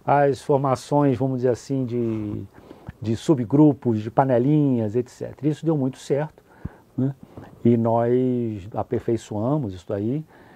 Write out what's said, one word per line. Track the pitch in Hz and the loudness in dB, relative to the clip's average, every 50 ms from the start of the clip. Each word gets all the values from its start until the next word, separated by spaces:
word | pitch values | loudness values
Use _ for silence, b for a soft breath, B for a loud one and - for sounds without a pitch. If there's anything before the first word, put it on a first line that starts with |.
| B | B
as | - 135 143 143 143 131 - | 0 2 4 4 2 0 -2
formações, | - - 147 131 139 135 127 117 - - 147 147 143 139 127 113 | 0 0 0 2 2 0 -2 -2 -2 -2 0 2 2 2 2 0
vamos | 135 135 131 127 | 0 -2 -2 0
dizer | 120 127 | 0 0
assim, | 120 - - - 139 135 131 | 0 -2 -4 -6 -4 -4 -4
de, | 117 117 120 117 113 110 110 107 104 107 107 101 101 B B B B B B B B B - | -4 -4 -4 -2 -2 -4 -4 -6 -6 -8 -8 -10 -12 B B B B B B B B B -8
de | 110 110 113 | -4 -4 -4
subgrupos, | - - - 160 123 123 101 139 143 151 151 127 - - 123 113 107 | -2 0 0 0 0 0 2 4 6 6 6 6 2 0 -2 -2 -2
de | 104 117 | -2 -2
panelinhas, | - - 135 135 127 117 123 139 151 151 147 139 127 117 110 107 104 | 0 0 2 4 4 2 4 4 4 4 4 2 2 0 0 0 -2
et | 123 120 - | -2 -4 -4
cetera. | - - 120 117 110 - 131 151 | -8 -12 -12 -12 -10 -6 -4 -4
Isso | 147 - - | -4 -2 -2
deu | 160 160 147 | -2 0 0
muito | 131 135 131 - | 0 -4 -4 -6
certo, | - - 151 135 151 156 - - _ B B B B B B B B B _ - | -6 -4 -2 -2 -2 -4 -8 -16 _ B B B B B B B B B _ -2
né? | 127 139 139 - B B B B B B B - - | -2 -2 -2 -6 B B B B B B B 0 2
E | 117 120 117 | 4 4 4
nós | 113 117 113 117 117 120 123 127 127 127 123 120 120 113 107 101 85 107 - | 4 2 2 2 2 2 2 2 2 0 0 -2 -2 -4 -6 -8 -10 -10 -8
aperfeiçoamos | 117 104 - 123 110 - - 117 110 - - 110 104 107 123 147 156 135 101 92 | -8 -6 -4 -4 -4 -2 -2 -2 -2 -2 -6 -6 -4 -2 -2 -2 -2 -2 -4 -8
isso | 90 - - 110 | -10 -10 -8 -6
aí, | 101 104 113 135 156 156 B B B B B B | -4 -2 -2 -4 -4 -6 B B B B B B